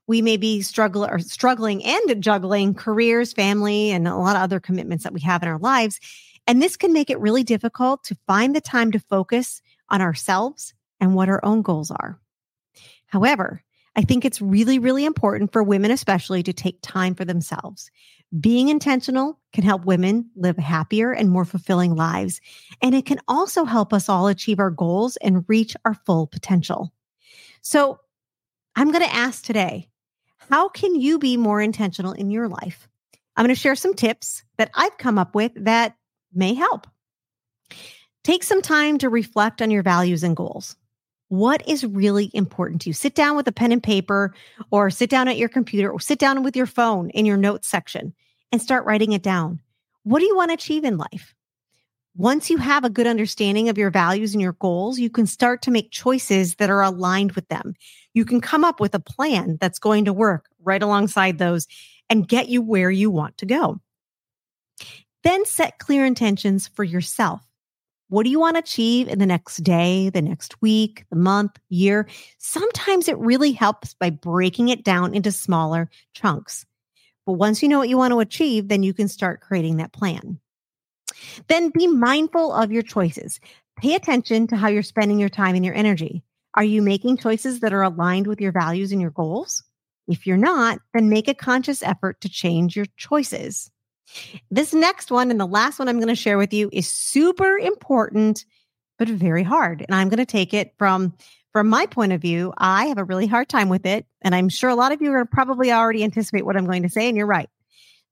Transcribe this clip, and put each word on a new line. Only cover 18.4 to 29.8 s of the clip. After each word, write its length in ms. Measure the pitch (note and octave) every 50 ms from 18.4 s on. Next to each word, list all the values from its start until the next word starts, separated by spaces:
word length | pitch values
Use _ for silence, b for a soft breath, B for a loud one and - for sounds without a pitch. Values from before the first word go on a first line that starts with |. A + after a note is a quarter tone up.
| C#3+ A3+ A#3+ B3 C4 D4
intentional 680 | D4+ D4 - D4 C4 B3+ - C#4 B3+ C4 C4+ D#4 D#4 _ _ _
can 120 | - A3 F3
help 220 | G#3+ F#3+ F#3 F3
women 460 | F#3+ F#3 F3 F3+ F#3+ G#3+ A#3+ A#3 - -
live 220 | F#3+ F3+ F3+ E3
happier 540 | F3 C#3+ D3+ E3 D#3 - - G#3 G#3+ A3+ B3+
and 180 | B3 - A3 F#3
more 160 | F3+ F#3 E3+
fulfilling 480 | - - E3+ - - F#3 F3+ F3+ F3 E3
lives. 480 | D#3+ E3 D#3+ - F#2 G2+ F3+ - B B B B B B B B B
And 140 | - C4 B3+
it 100 | C4+ C4
can 140 | - C#4+ - -
also 380 | - B3+ D#4 G4 G4 - F4+ D#4+
help 280 | A3+ A#3 A3 G3+ - G#3+
us 160 | G3 - -
all 180 | G3 F3 F#3+
achieve 300 | G3+ F#3+ - - A3+ G3+
our 140 | F#3 G3 F#3
goals 440 | D#3+ - F3 E3+ F3 G3 A#3 B3+ -
and 280 | - - G#3 F#3 F3+ F3
reach 280 | - A3 A3+ A3 - - - -
our 80 | A3+ G#3
full 320 | - _ - E3+ E3 D#3
potential. 640 | - - - - - F#3 F3 - - - - - - - _ _ _ _ b b b b b b b b b
So 380 | - - - D4 C#4 C4+ - - _ _ _ _ _ _ _ _ _ _ _ _ _ _ -
I'm 160 | A3+ C#4+ D#4
gonna 140 | D4+ E4+ E4+
ask 380 | - - A#3 A#3+ C4 - - -
today, 460 | - G#3+ G#3+ F#3 - - F3+